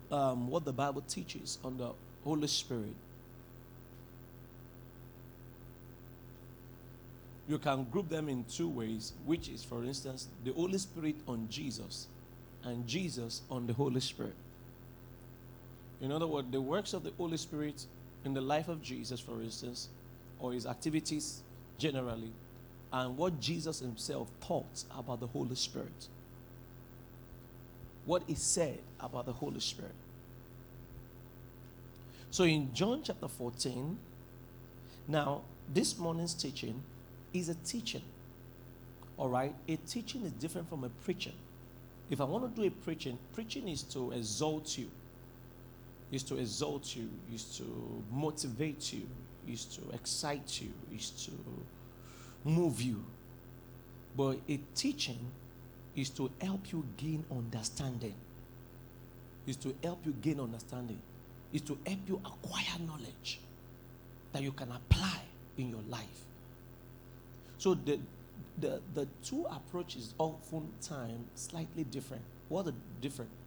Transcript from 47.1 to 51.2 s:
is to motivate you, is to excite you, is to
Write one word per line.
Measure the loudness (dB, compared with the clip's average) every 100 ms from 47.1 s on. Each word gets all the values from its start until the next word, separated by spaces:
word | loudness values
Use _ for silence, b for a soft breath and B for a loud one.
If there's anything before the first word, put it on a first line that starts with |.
| -4 -6
is | -6 -4 -4
to | -4 -4 -4 -4 -2
motivate | 2 2 2 -2 2 0 0 -4
you, | -4 -4 -8 -10 -10 -6
is | -4 -4
to | -8 -6
excite | -4 -2 0 2 0 -2 -4
you, | -4 -6 -6
is | -4 -4
to | -4